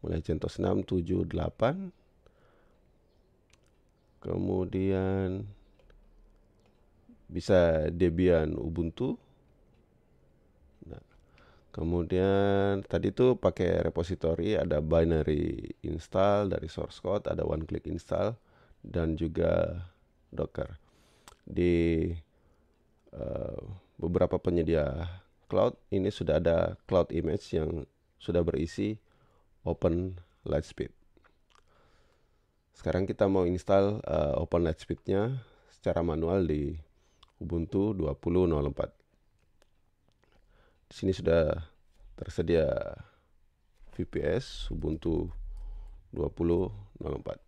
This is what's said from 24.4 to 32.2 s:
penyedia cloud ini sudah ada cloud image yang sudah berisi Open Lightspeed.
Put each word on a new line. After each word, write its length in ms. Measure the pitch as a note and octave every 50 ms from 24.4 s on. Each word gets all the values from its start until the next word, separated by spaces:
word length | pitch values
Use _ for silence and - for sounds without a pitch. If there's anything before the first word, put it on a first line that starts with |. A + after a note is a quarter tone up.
| -
penyedia 560 | F#2 F2 F2 E2 D#2+ E2 D#2 D2 C#2 C2+ D2+ E2+ E2+ F2 F#2 - _ _ _ _
cloud 320 | _ - F#2+ G2 A#2+ - - _ _ -
ini 160 | G2 F#2+ G2
sudah 320 | G#2 - F#2 E2 E2+ E2+ F2
ada 320 | E2 E2 E2+ E2+ E2 E2+ - _ -
cloud 240 | F#2+ F#2 E2 - -
image 400 | E2 D#2+ E2 D#2+ G2+ - - -
yang 320 | E2+ D#2+ D#2 E2+ D#2+ C2+ _ _ _ _ _ _ _
sudah 240 | - - F#2 E2+ E2+
berisi 560 | E2 - - E2 E2+ - - G2+ G#2 A2 A2 _ _ _ _ _ _ _ _ _ _ _ _ _
Open 560 | F2 E2+ - - F2 E2 F2 F2+ F#2 F#2 F2+ - _ _ _ _
Lightspeed. 480 | - D2 D2 - - - - - - - _ _ _ _ _ _ - _ _ _ _ _ _ _ _ _ _ _ _ _ _ _ _ _ _